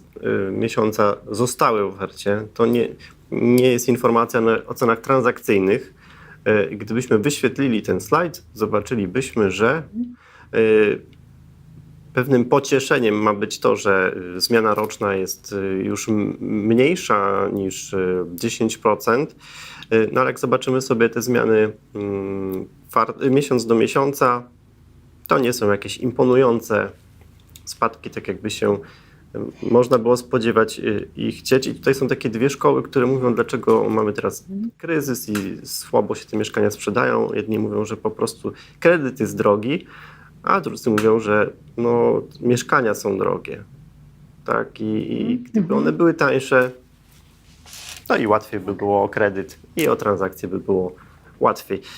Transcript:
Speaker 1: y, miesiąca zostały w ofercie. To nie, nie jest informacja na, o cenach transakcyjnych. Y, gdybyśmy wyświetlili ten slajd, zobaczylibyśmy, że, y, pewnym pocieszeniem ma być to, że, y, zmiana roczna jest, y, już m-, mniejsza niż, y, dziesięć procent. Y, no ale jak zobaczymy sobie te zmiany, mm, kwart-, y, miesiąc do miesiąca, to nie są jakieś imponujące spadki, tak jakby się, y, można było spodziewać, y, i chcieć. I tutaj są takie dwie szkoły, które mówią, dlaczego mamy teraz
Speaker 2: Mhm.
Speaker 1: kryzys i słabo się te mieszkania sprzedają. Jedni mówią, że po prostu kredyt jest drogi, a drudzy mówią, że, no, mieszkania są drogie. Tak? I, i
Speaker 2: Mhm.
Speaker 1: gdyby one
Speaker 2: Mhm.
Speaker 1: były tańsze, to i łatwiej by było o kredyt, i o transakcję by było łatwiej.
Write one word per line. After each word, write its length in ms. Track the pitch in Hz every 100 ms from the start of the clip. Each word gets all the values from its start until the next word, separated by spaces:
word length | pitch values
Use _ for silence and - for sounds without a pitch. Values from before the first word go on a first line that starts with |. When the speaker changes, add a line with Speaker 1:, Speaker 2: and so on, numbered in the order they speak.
| - - - 107 98
Speaker 1:
y, 20 |
miesiąca 640 | 98 110 - 110 107 104 - -
zostały 600 | 104 123 - 139 113 98
w 40 | 95
ofercie. 460 | 95 - - 104 107
To 120 | - 117
nie, 220 | 120 - - - - -
nie 400 | - 117 123 127
jest 160 | 120 -
informacja 540 | 120 123 117 113 120
na, 240 | 113 110 -
o 60 |
cenach 260 | - 120 113
transakcyjnych. 920 | - 135 120 120 - 104 95 117 - - - - - - - 107 -
Y, 40 | 104
gdybyśmy 440 | 107 113 127 110
wyświetlili 600 | 123 147 131 - 139 110
ten 200 | 95 92
slajd, 420 | - 151 175 - -
zobaczylibyśmy, 960 | 113 107 107 107 123 95 95 135 - 208
że, 320 | 95 113 151 156 208 247 247 - - - 113
y, 460 | 110 110 107 - - - - - - - - - - - -
pewnym 320 | - 127 127 120
pocieszeniem 720 | 139 135 135 127 147 117 107
ma 180 | 107
być 260 | 101 104 -
to, 160 | 120 107
że, 400 | 107 95 92 - 90 90
y, 40 |
zmiana 340 | - 117 110 104
roczna 400 | 107 - 104 98
jest, 360 | 92 - -
y, 300 | 101 98 95
już 260 | 101 101 -
m-, 280 | 107 104 -
mniejsza 1080 | 101 107 104 113 135 180 - 107 98 98 98
niż, 400 | 101 95 - -
y, 320 | 98 92 90 85 85
dziesięć 420 | 113 - 113 -
procent. 580 | 113 104 - 117 151 - - - - - -
Y, 160 | 113 110
no 80 | 127
ale 80 | 131
jak 100 | 127
zobaczymy 420 | 131 127 - 131
sobie 280 | 127 120 113
te 120 | 123
zmiany, 500 | 120 120 117 110 107 107 _ 107
mm, 720 | 101 98 98 98 95 95 92 - -
kwart-, 320 | - 113 117
y, 60 | 139
miesiąc 340 | 131 143 127 113
do 100 | 113
miesiąca, 680 | 110 147 139 139 131 123 123 _ _ _ - - - - -
to 120 | 151
nie 140 | 123
są 180 | 120 104
jakieś 260 | 101 101 -
imponujące 920 | 127 - 127 127 131 117 113 104 101 - - - - - _ - -
spadki, 440 | - 117 - -
tak 180 | - -
jakby 220 | 95 107
się, 280 | - 104 101 - - - - - - 107 -
y, 60 | -
można 260 | 120 120 127
było 200 | 113 123
spodziewać, 640 | 123 127 113 110 107 -
y, 280 | - 104 - -
i 160 | 110
chcieć. 360 | - - 131 131
I 80 | 113
tutaj 180 | 135
są 140 | 135 127
takie 220 | 131 123
dwie 200 | 110 131
szkoły, 340 | - 147 135
które 220 | 131 139 123
mówią, 300 | 135 123 113
dlaczego 540 | 117 127 110 113 104
mamy 240 | 110 107
teraz 280 | 104 101 - -
Speaker 2:
Mhm. 220 | 196 226 -
Speaker 1:
kryzys 520 | 160 160 139 120 -
i 40 | 104 95 87
słabo 520 | - - - 123 104 107
się 100 | -
te 120 | 110
mieszkania 340 | 107 - 107
sprzedają. 640 | 107 - 107 127 117 113
Jedni 260 | 110 107 107
mówią, 260 | 107 104 107
że 120 | 110
po 140 | 110
prostu 420 | - 117 - 107 - - -
kredyt 400 | 165 175 135 127
jest 180 | 107 -
drogi, 480 | 110 104 113 170 - - - - - -
a 180 | - 190
drudzy 280 | 151 113 -
mówią, 300 | 107 110 110
że, 300 | 107 104 104 - - -
no, 440 | 120 120 117 113 110 -
mieszkania 520 | 120 120 - 143 117
są 240 | 104 107 98
drogie. 460 | 98 92 - - - - - - - - - - -
Tak? 360 | 113 117 -
I, 20 |
i 380 | 110 110 - -
Speaker 2:
Mhm. 220 | 220 247
Speaker 1:
gdyby 300 | - 220 170
one 40 | -
Speaker 2:
Mhm. 180 | - 156
Speaker 1:
były 160 | 170
tańsze, 580 | 165 143 131 131 135 127 127 _ _ _ - _ _ _ - - - - - -
to 100 | -
i 100 | 110
łatwiej 320 | 104 - 104
by 140 | 95
było 300 | 95 101 101
o 60 | 101
kredyt, 480 | - 104 95 95 - - -
i 120 | 151
o 80 | 117
transakcję 540 | 107 98 95 - 92
by 100 | 95
było 360 | - 95 90 - - - - -
łatwiej. 420 | 127 107 - 98 -